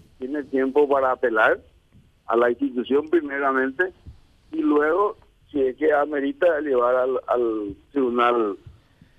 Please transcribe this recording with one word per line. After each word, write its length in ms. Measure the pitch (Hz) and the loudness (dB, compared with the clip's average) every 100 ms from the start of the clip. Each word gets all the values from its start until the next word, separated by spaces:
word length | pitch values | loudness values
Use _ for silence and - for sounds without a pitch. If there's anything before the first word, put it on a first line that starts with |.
| - _ | -20 _
tiene 240 | 131 151 135 | -10 -8 -4
tiempo 440 | 135 131 139 143 | -2 0 2 2
para 220 | 139 131 | 2 0
apelar 480 | 127 123 110 120 180 - _ _ - _ _ - | 0 0 2 2 2 -6 _ _ -20 _ _ -4
a 100 | 113 | 0
la 140 | 120 | 0
institución 600 | 123 139 123 117 135 156 | 0 -4 -4 -2 -2 0
primeramente 800 | 170 147 139 139 131 131 135 185 - - - _ _ _ | -2 0 -4 -2 0 -2 -2 -6 -6 -20 -20 _ _ _
y 100 | 160 | -4
luego, 560 | 156 147 151 180 208 - _ _ _ | 0 2 2 0 -2 -6 _ _ _
si 100 | 143 | -4
es 160 | 131 123 | -2 0
que 160 | 151 | 0
amerita, 540 | 147 147 147 139 139 175 151 | 2 0 -2 -4 0 0 2
llevar 340 | 151 127 123 127 | 0 0 2 2
al, 240 | 127 127 - | 0 -2 -2
al 480 | 123 117 110 104 95 _ | 0 0 -2 -6 -10 _
Tribunal 640 | 143 127 120 120 120 107 92 - - _ _ - | -2 0 2 2 2 0 -4 -12 -20 _ _ -20